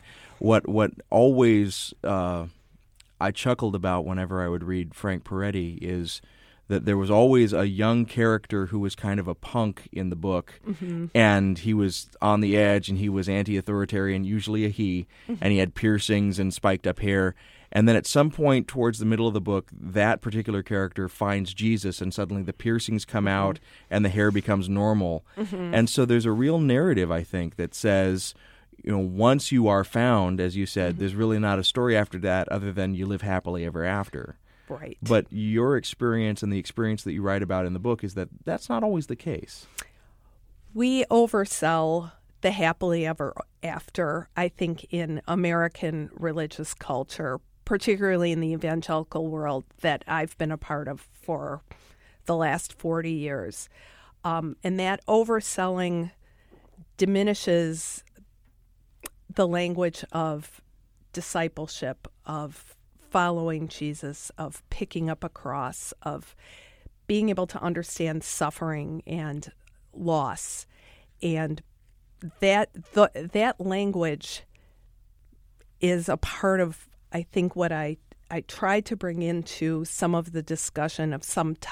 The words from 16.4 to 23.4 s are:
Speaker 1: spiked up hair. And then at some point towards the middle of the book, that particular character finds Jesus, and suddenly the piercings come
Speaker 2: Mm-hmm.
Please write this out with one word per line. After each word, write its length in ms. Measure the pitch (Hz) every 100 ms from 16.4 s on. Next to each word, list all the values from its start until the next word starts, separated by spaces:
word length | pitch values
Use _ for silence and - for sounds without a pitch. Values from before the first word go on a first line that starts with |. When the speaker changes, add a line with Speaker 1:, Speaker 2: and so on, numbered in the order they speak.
| 95
Speaker 1:
spiked 340 | - 101 95 92
up 120 | -
hair. 360 | 104 98 92 - - - -
And 160 | 104 113
then 80 | 110
at 100 | -
some 240 | 143 151
point 380 | - 147 131 -
towards 300 | 131 117 110
the 40 |
middle 220 | 110 110 117
of 80 |
the 60 | 104
book, 300 | 92 98 -
that 480 | 50 82 101 104 -
particular 420 | 120 110 110 101
character 460 | - 101 95 - 92
finds 460 | - 101 101 92
Jesus, 460 | 95 110 110 95 -
and 120 | 92
suddenly 300 | 104 95 101
the 100 | 92
piercings 520 | - 117 117 - 107
come 220 | - 107 98
Speaker 2:
Mm-hmm. 200 | 98